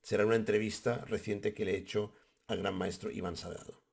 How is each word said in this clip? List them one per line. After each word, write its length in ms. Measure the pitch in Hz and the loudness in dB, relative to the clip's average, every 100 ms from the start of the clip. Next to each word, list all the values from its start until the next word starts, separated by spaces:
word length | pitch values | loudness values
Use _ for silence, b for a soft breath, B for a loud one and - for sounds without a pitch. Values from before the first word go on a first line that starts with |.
será 220 | - 104 107 | 2 4 6
una 80 | |
entrevista 600 | 113 110 107 107 - 120 120 | 4 4 2 2 0 0 0
reciente 500 | - 110 - 101 107 | -2 -4 -2 0 -2
que 100 | - | 0
le 80 | 104 | 0
he 40 | 101 | 0
hecho 360 | 95 104 104 b b b | 0 -2 -2 b b b
al 140 | - 98 | -6 -2
gran 160 | 98 | -2
maestro 340 | 95 92 90 - | 0 -2 -4 -6
Iván 260 | - 90 | -4 -4
Salgado. 460 | 82 87 - - - _ | -6 -8 -10 -12 -18 _